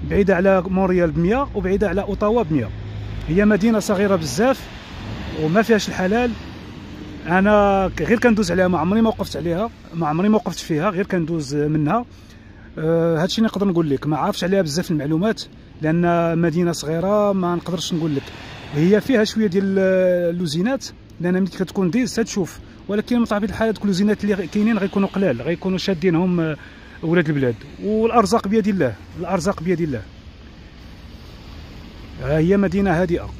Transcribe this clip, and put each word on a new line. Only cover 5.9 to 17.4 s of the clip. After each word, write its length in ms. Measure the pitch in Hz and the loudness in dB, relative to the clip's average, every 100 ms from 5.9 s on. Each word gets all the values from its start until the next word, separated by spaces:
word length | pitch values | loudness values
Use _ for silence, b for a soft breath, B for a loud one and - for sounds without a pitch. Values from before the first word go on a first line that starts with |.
| 160 185 220 247 214 - - - - - - - - 156 | -2 0 2 0 -2 -12 -16 -16 -16 -16 -16 -16 -12 0
أنا 640 | 180 196 208 202 196 190 - | 2 6 6 6 4 0 -2
ك-، 60 | |
غير 160 | 151 220 | 0 4
كندوز 340 | 247 214 190 | 4 4 2
عليها، 160 | 175 180 | 2 2
ما 100 | 175 | 2
عمري 220 | 165 214 | 2 4
ما 80 | 220 | 2
وقفت 280 | 214 196 - | 2 -6 -4
عليها، 340 | 160 170 226 - - | -4 -2 -4 -8 -14
ما 140 | 170 160 | -4 -2
عمري 200 | 156 202 | 2 4
ما 80 | 214 | 2
وقفت 220 | - 165 | 0 -8
فيها، 320 | - 156 180 | -4 0 0
غير 160 | 175 196 | -2 -2
كندوز 480 | 185 156 165 139 | -2 -2 -4 -2
منها. 500 | 147 151 156 151 214 240 B B B B B B - | -2 0 0 2 0 -2 B B B B B B -6
آه، 440 | 160 165 165 165 | 0 2 2 2
هادشي 160 | 180 - | 0 0
اللي 80 | 220 | 0
نقدر 220 | 202 202 | 2 0
نقول 220 | 170 160 | 2 2
لك، 160 | 135 143 | 0 0
ما 100 | 147 | -2
عارفش 280 | 170 202 | -2 -2
عليها 180 | 175 196 | 0 0
بزاف 280 | 170 139 175 | 0 -2 -2
المعلومات، 520 | 156 139 160 208 214 - B B - | -2 0 0 0 -2 -8 B B -6
لأن 560 | 156 165 175 170 170 165 | 0 2 2 2 2 2
مدينة 340 | 170 160 175 | 2 2 0
صغيرة 600 | 160 143 160 185 208 208 | -2 -4 -2 0 2 2
ما 220 | 196 | 2